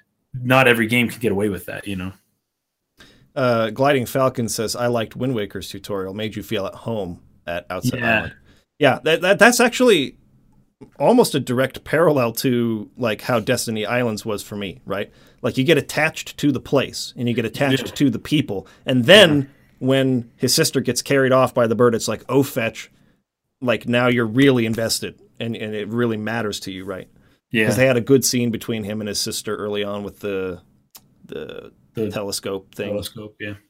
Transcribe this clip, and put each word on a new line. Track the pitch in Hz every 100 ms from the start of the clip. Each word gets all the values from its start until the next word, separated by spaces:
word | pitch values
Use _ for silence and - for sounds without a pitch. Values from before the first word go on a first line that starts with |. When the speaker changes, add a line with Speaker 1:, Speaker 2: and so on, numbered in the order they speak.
| _ _ _
Speaker 1:
not | 127 123 131 127
every | 117 113
game | 120 113
can | -
get | 113
away | 98 104
with | 90 -
that, | 98 101
you | 95
know? | 92 - _ _ _ _ _ _ _ _ - _ _ 143
Speaker 2:
Uh, | 123 117 113
Gliding | 104 139 139 113
Falcon | 135 131 127 110
says, | - 107 113
"I | 120
liked | 120 107 127
Wind | 127 117
Waker's | 101 98 -
tutorial, | 98 - 101 95
made | 101 107 101
you |
feel | 98 107 95
at | -
home | 117 110 90 85 - _ -
at | 85 -
Outset | 87 123 123
Speaker 1:
Yeah. | 117 107
Speaker 2:
Island." | 82 - _ _ _ -
Yeah, | 139 123
that, | 156 165
that, | 180 175
that's | 220 240
actually | 240 - 254 180 127 - _ _ _ _ _ _ - -
almost | 147 247 214 147
a |
direct | 120 123 131 -
parallel | - 151 170 143 117
to, | - 139 120 117 110 104 -
like, | 120 107
how | - 120
Destiny | 107 120 - 110 101
Islands | 120 120 104 113
was | 101
for | - 104
me, | 101 - -
right? | 98 101 _ - _
Like, | 123 123
you |
get | 131 147
attached | - - 160 - - -
to | 147
the | 120
place | - 139 113 - - -
and | 120
you |
get | 120 113
attached | - 143 135 -
Speaker 1:
Yeah. |
Speaker 2:
to | - 143
the | 98
people. | - 151 143 98 - - -
And | 127 120
then | 202 180 147
Speaker 1:
Yeah. | 135 _ _ _
Speaker 2:
when | 131 135 131 127 120 _
his | 127
sister | - 156 135
gets | 123 120
carried | - 139 131
off | 131 123
by | - 117
the | 110
bird, | 123 110
it's | -
like, | 110 -
"Oh, | 131
fetch." | 135 127 113 - - _ _ _ _ _ _ _
Like, | 123 110 120
now | 120 123
you're | 120 113
really | 117 139 127 113
invested | 113 113 - 95 - _ -
and, | 117 113
and | 110
it | 107 101
really | 117 120 110
matters | 107 117 107 95
to | 98
you, | 92 95
right? | 92 - _ _ _ _
Speaker 1:
Yeah. | 113 107
Speaker 2:
'Cause | 107
they | 131
had | 120
a |
good | 110 135 -
scene | 123 120
between | 107 - 113
him | 98 107
and | 104
his | 95
sister | 113 104 - 101
early | 104 104
on | 101 104
with | 101 98
the, | 104 95 92 90 - _ _ - _ _ -
the | 73 76 - - - _
Speaker 1:
The | - 107
Speaker 2:
telescope | 107 101 - 104 98 - -
thing. | 101
Speaker 1:
telescope, | 104 98 110 107 -
yeah. | 107 101